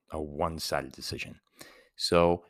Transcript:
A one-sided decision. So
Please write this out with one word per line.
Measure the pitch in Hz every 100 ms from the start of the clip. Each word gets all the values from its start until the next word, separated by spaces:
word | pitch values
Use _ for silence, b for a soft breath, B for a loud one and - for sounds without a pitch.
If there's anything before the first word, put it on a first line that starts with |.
| _
A | 80
one-sided | 76 71 85 80 - 76 67
decision. | 65 - - - - _ B B B B B
So | - 87 85 87 -